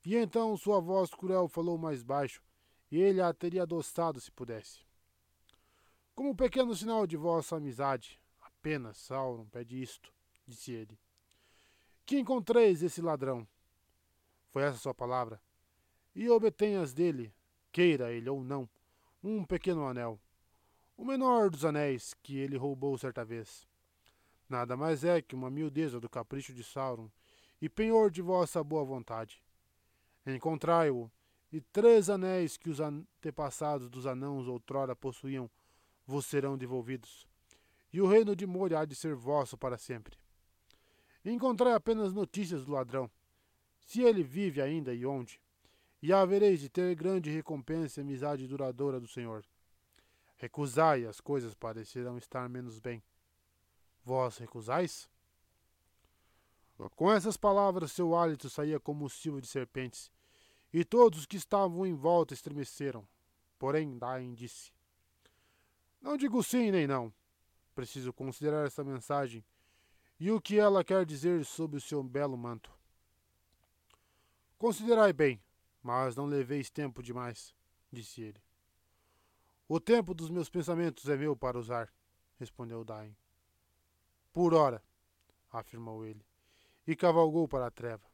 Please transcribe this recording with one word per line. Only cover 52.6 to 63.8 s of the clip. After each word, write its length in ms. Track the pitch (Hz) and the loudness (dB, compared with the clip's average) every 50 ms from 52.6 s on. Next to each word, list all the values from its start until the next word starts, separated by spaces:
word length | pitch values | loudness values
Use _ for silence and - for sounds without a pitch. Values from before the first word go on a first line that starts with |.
| 123 120 113 110 | -12 -12 -14 -12
bem. 220 | 110 123 120 113 _ _ _ _ _ _ _ _ _ _ _ _ _ _ _ _ _ _ _ _ _ | -10 -10 -10 -10 _ _ _ _ _ _ _ _ _ _ _ _ _ _ _ _ _ _ _ _ _
Vós 340 | 120 127 131 127 123 - | -2 0 0 0 0 -4
recusais?" 680 | - 117 - - 120 107 110 127 165 180 156 - - - _ _ _ _ _ _ _ _ _ _ _ _ _ _ _ _ _ _ _ _ _ _ _ _ _ _ _ _ _ _ _ _ _ _ - - - _ | -8 -16 -14 -14 -12 -6 -2 0 0 0 -2 -4 -12 -18 _ _ _ _ _ _ _ _ _ _ _ _ _ _ _ _ _ _ _ _ _ _ _ _ _ _ _ _ _ _ _ _ _ _ -12 -12 -12 _
Com 160 | - 156 190 | 0 4 4
essas 260 | 220 202 170 220 202 | 4 4 2 0 -4
palavras, 540 | - - 208 196 202 202 196 180 185 165 139 | 2 2 4 4 6 4 4 2 0 -4 -4
seu 240 | - - 180 165 165 | -4 -2 0 2 2
hálito 340 | 170 170 165 156 135 - 131 | 2 2 2 0 -4 -8 -10
saía 300 | - - 147 151 156 147 | -6 -4 -4 -2 -4 -4
como 260 | _ - 147 147 147 | _ -6 -6 -6 -6
o 40 | 135 | -8
silvo 300 | - - - 160 143 139 | -8 -8 -8 -6 -6 -6
de 60 | 127 | -10
serpentes, 640 | - - 139 127 - _ 135 131 120 - - - - _ _ _ _ _ _ _ _ _ _ _ _ - | -8 -6 -6 -6 -6 _ -8 -8 -8 -10 -14 -20 -20 _ _ _ _ _ _ _ _ _ _ _ _ 0
e 100 | 165 170 | 0 0
todos 360 | _ - 240 240 220 160 156 | _ 8 8 8 8 8 2
os 60 | 147 | -10
que 100 | _ - | _ -8
estavam 480 | 190 - _ 214 202 196 180 170 175 190 | -10 -4 _ 2 2 2 2 0 -2 -2
em 80 | 185 170 | -2 -2
volta 400 | 139 135 165 175 170 160 - 139 | 0 2 4 4 4 4 2 -2
estremeceram. 720 | - - 151 147 147 135 - - - 143 139 - 113 101 _ _ _ _ _ _ _ _ _ _ _ | -12 -10 -10 -8 -8 -8 -8 -8 -6 -6 -6 -6 -8 -14 _ _ _ _ _ _ _ _ _ _ _
Porém, 400 | 127 135 147 156 | -2 0 2 0